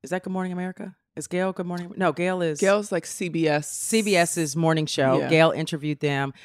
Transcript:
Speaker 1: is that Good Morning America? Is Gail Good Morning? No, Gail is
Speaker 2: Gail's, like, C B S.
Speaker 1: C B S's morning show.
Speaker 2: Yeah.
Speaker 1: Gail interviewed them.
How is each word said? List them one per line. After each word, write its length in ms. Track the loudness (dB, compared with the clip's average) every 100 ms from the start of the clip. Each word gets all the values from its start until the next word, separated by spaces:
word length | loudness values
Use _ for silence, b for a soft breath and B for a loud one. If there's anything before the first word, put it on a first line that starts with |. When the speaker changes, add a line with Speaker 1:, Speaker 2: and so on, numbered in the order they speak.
Speaker 1:
is 80 | -6
that 120 | -6
Good 80 | -4
Morning 220 | -6 -4
America? 420 | -6 -8 -10 -14 -16 _ -12
Is 100 | -6
Gail 240 | -2 -2
Good 140 | -4 -6
Morning? 260 | -6 -8 -2
No, 160 | 0
Gail 280 | 2 -2 0
is 180 | -2 2
Speaker 2:
Gail's, 300 | 2 2 0
like, 140 | -4 -4
C 220 | -6 -4
B 180 | 0 2
S. 220 | 2 -2
Speaker 1:
C 320 | -8 0 2
B 140 | 4 2
S's 400 | 2 0 -2 2
morning 300 | 2 2 0
show. 340 | 2 2 2
Speaker 2:
Yeah. 100 | 4
Speaker 1:
Gail 220 | 4 4
interviewed 480 | 2 -4 -4 -4 -2
them. 340 | -2 0 -4 -8